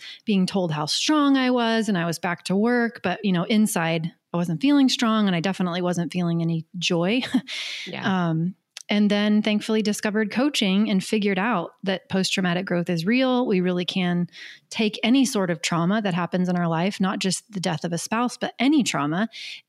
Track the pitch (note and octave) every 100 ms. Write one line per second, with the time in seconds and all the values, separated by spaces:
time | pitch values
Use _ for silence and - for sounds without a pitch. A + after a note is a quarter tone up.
0 | - - - G3 F#3 G3 F3 D3+ D#3 -
1 | - D4+ C#4+ C4+ B3+ B3 A3+ A3+ A3 F#3
2 | E3+ D#3+ F#3 F3 - F#3+ A3+ A#3+ A#3 -
3 | F#3+ F3 G#3 F3 F3+ G#3+ G#3+ F#3 E3 E3
4 | E3 - _ E3+ F3 D#3+ C#4 C#4+ C4 -
5 | A3+ A3 G3+ E3+ F#3+ F3+ F#3 F3 F3+ F3
6 | E3+ F3+ F3 E3+ E3 E3 D#3+ F3+ - E3+
7 | F3 B3 - B3 - - - - - -
8 | - F#3 E3+ D#3+ E3+ - _ - - G#3
9 | G#3 G#3 G#3+ G#3+ G#3+ G#3 - A3 G#3 G#3
10 | G#3+ G#3 G#3+ G#3+ C#4+ C#4+ G3+ G3 G#3+ F#3+
11 | - A3 G3+ F#3 G#3+ G3+ E3+ - F#3+ F#3+
12 | - G3 F#3 - F3+ F3 F#3+ F3 E3+ E3+
13 | E3+ B3 C4 B3 B3+ F#3 F3+ F3+ F3+ G3
14 | F3+ F3 F3 - - - _ - G#3+ G#3
15 | A3 C4+ C4 G#3+ F#3 D#3+ - E3+ E3+ G#3+
16 | G#3 F3 E3+ F#3 F3+ F3+ E3+ D#3+ F#3 -
17 | F#3+ G3+ F#3+ F3 - F#3+ F3+ D#3 E3+ E3+
18 | - A3 B3 - - - B3+ D#4 G3+ D#3
19 | C#3+ E3+ A3+ - - -